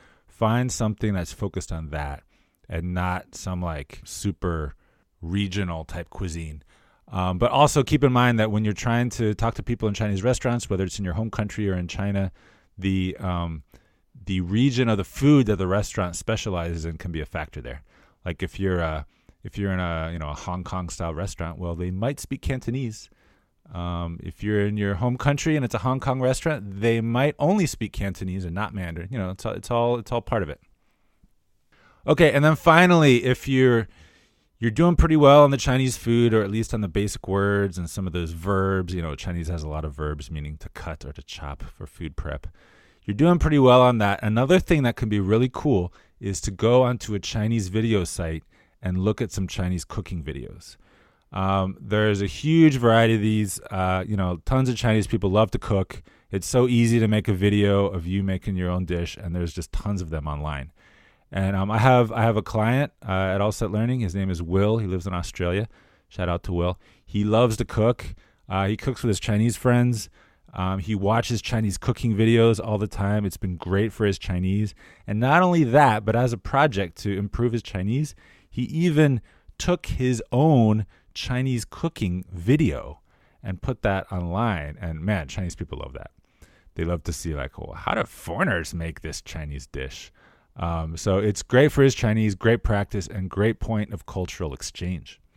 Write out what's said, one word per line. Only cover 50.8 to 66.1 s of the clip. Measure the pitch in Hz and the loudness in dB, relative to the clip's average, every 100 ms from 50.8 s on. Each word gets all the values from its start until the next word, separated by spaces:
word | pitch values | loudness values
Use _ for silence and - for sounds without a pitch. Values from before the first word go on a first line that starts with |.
| _ _ _ _ _ | _ _ _ _ _
Um, | 92 95 98 95 92 | -4 0 2 0 -4
there's | 104 107 107 101 | -2 2 2 2
a | 101 | -2
huge | - 151 165 160 131 | -2 2 6 6 6
variety | 117 113 117 | 6 6 6
of | 113 | 4
these. | 107 107 104 - - | 2 0 0 -6 -8
Uh, | 95 92 92 92 | -2 0 0 -2
you | 104 | -2
know, | 92 87 | -2 -2
tons | - 131 131 | -2 0 0
of | 117 | 0
Chinese | 113 110 98 | 2 2 2
people | 110 98 | 0 2
love | 98 110 | 2 2
to | - | 0
cook. | - 98 92 - - _ - | -2 -2 -2 -8 -18 _ -8
It's | 98 - | -8 0
so | 127 123 | 2 4
easy | 120 117 117 | 4 4 4
to | 110 | 4
make | 107 104 | 2 0
a | |
video | 92 101 104 101 101 98 | 2 4 4 4 4 2
of | 92 85 | -2 -4
you | 98 | -2
making | 98 95 - 95 | -2 -4 -4 -4
your | 90 | -2
own | 90 | -2
dish, | 90 87 85 - | -2 -4 -4 -8
and | 85 | -6
there's | 87 85 | -4 -4
just | 87 82 | -6 -6
tons | - 104 98 | -6 -4 -4
of | 85 | -4
them | 80 73 | -6 -6
online. | 73 76 71 71 _ _ _ _ _ - | -6 -6 -8 -10 _ _ _ _ _ -10
And, | 92 95 98 | -4 -2 0
um, | 98 | 0
I | 110 | 2
have, | 131 127 113 | 6 6 4
I | 113 | 2
have | 113 107 | 2 2
a | |
client, | - 113 107 131 147 _ 113 | 0 0 2 0 -2 _ -4
uh, | |
at | 95 95 98 | -2 0 0
All | 104 | 0
Set | - 107 | 0 -2
Learning. | 107 117 127 | 0 0 -2
His | 98 | -2
name | 95 95 | -2 -2
is | 85 | -2
Will. | 82 95 104 113 | 0 2 4 2
He | 101 | 0
lives | 92 95 | -4 -4
in | |
Australia. | 90 82 - 87 95 110 _ _ _ | -6 -6 -4 -2 -2 -4 _ _ _
Shout | _ | _